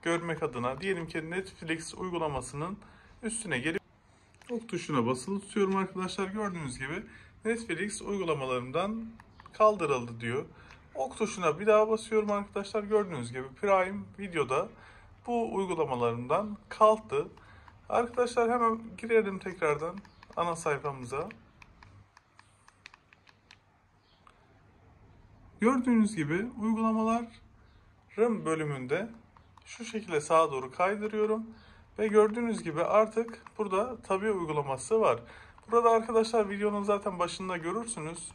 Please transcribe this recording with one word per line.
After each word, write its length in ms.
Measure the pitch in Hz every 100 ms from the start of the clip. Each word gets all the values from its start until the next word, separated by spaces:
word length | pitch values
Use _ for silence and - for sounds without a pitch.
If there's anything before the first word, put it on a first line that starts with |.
görmek 420 | 165 170 170 156
adına. 380 | 156 127 123 131
Diyelim 260 | 196 190 165
ki 240 | 170 156
Netflix 600 | 180 190 - 165 160 160
uygulamasının 840 | - 185 170 160 139 123 143 165 208 - - - -
üstüne 360 | 226 220 196 139
gelip 220 | - 370 _ _ _ _ _ _ -
ok 160 | 240 226
tuşuna 360 | 175 - 147 113
basılı 340 | 127 - 196
tutuyorum 360 | - - 196 190
arkadaşlar. 520 | 185 185 185 - 190
Gördüğünüz 520 | 202 208 175 143 120
gibi 240 | 135 170 220 - - - 220
Netflix 560 | 226 226 165 202 -
uygulamalarımdan 1040 | - 202 170 147 131 127 123 147 190 226 226 - - - -
kaldırıldı 680 | - 214 214 160 135 120 117
diyor. 260 | 117 127 - - - - - 302
Ok 220 | 262 -
tuşuna 420 | 214 - 175 151
bir 80 | 208
daha 220 | 214 214
basıyorum 420 | 220 220 220 208
arkadaşlar. 520 | 202 202 - - 220
Gördüğünüz 480 | 202 214 196 156 117
gibi 160 | 127 131 -
Prime 380 | 208 190 185 202 196 -
Video'da 500 | 202 170 131 135 208 - - - - - -
bu 280 | 240 226 185
uygulamalarımdan 1000 | 190 165 147 123 120 117 123 160 214 208 -
kalktı. 580 | - 214 220 - 139 226 - - - - - -
Arkadaşlar 640 | - 240 240 240 247 233
hemen 280 | 240 226 226 226 185
girelim 420 | 226 226 202 190
tekrardan 560 | 190 170 160 147 160 196 - - - -
ana 180 | 170 170
sayfamıza. 760 | 165 143 147 135 123 131 180 - - - - - - - - - _ _ - _ - _ - - _ _ _ - _ - _ _ _ _ _ _ - _ _ _ _ - - - - - - - - -
Gördüğünüz 540 | 214 262 247 233 208 -
gibi 300 | 147 170 233 226
uygulamaların 1800 | 214 220 226 220 220 226 233 - - - - - - _ _ - 233 214 156
bölümünde 640 | 160 151 139 127 156 220 - - - - - -
şu 200 | - 226
şekilde 360 | 220 202 160
sağa 300 | 147 160 160
doğru 200 | 139 127
kaydırıyorum. 720 | - 180 208 214 214 214 220 226 - - - - -
Ve 80 | 214
gördüğünüz 560 | 208 214 220 233 208
gibi 200 | 170 156
artık 600 | 170 208 220 220 233 - - -
burada 440 | 208 190 233 240
Tabi 300 | - 190 214
uygulaması 720 | 196 165 151 139 131 - 220
var. 180 | 196 117 - - - - -
Burada 180 | 233 233
arkadaşlar 600 | 226 226 226 226 226 202
videonun 340 | 202 208 208
zaten 360 | 202 202 202 180
başında 380 | 175 - 185 180
görürsünüz. 760 | 160 196 233 - 156 170 -